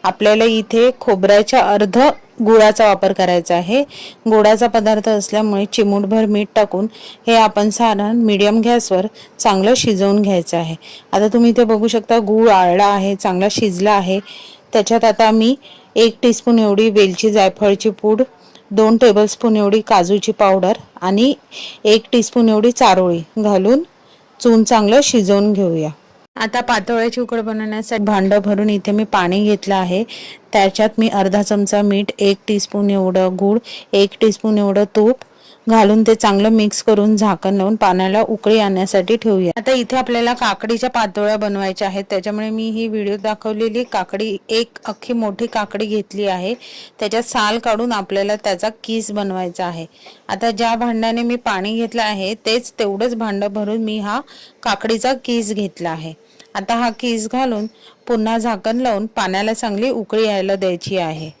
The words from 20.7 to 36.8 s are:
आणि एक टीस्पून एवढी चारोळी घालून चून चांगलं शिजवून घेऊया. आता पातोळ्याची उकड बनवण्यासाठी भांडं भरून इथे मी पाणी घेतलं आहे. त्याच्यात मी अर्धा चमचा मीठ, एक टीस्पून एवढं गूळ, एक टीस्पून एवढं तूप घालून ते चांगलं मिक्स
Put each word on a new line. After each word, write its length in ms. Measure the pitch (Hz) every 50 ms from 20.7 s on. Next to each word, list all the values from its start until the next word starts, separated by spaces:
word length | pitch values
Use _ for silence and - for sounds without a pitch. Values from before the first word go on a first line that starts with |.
| 233 - - _ _ -
आणि 340 | 180 185 196 202 240 277 - - _ _ - - - - - - -
एक 180 | 214 214 220 - -
टीस्पून 360 | - 240 208 - - 247 233 220
एवढी 220 | 214 214 208 247
चारोळी 520 | 240 - 262 214 185 185 185 180 170 170 160 _ _ 220
घालून 440 | 214 208 202 190 190 202 254 294 349 _ _ _ _ _ _ _ _ _ _ _
चून 240 | - 240 226 226 220
चांगलं 360 | - 247 220 208 202 220 277
शिजवून 500 | 285 - - 233 196 180 202 202 202 214
घेऊया. 380 | 208 190 196 170 165 160 156 151 151 _ _ _ _ _ _ _ _
आता 240 | - 220 220 208 247
पातोळ्याची 600 | 247 247 240 214 190 - 240 226 226 233 226 247
उकड 200 | 247 233 240 233
बनवण्यासाठी 640 | 214 226 220 220 214 214 214 214 220 - 240 214 208
भांडं 340 | 208 208 196 190 196 202 208
भरून 320 | 196 208 208 196 208 214
इथे 220 | 208 196 - 214
मी 120 | 202 214 220
पाणी 400 | 208 - 190 180 175 185 202 208
घेतलं 300 | 208 208 196 - 196 196
आहे. 300 | 190 185 180 180 190 233 - - - - - - - _ _
त्याच्यात 360 | - 214 196 196 190 - 214 220 - -
मी 100 | 220 220
अर्धा 340 | - 202 196 196 185 208
चमचा 400 | 202 - 208 202 202 196 - 202
मीठ, 240 | 208 202 196 196 208 - - -
एक 180 | 202 196 196 196 _ -
टीस्पून 420 | 214 202 - - - 208 202 202
एवढं 460 | 202 196 190 185 180 185 185 185 185 180
गूळ, 180 | 196 196 208 240 _ - - - - _
एक 180 | - 196 202 196 - _
टीस्पून 380 | 226 220 202 - - 220 214 208
एवढं 260 | 202 196 190 196 208 196 _
तूप 200 | 214 208 226 262 - - _ _ _ _ - - _ _ 220
घालून 340 | 226 226 196 202 214 220
ते 120 | 220 226 226
चांगलं 340 | 220 - 214 196 196 208 220
मिक्स 340 | 226 220 214 208 - -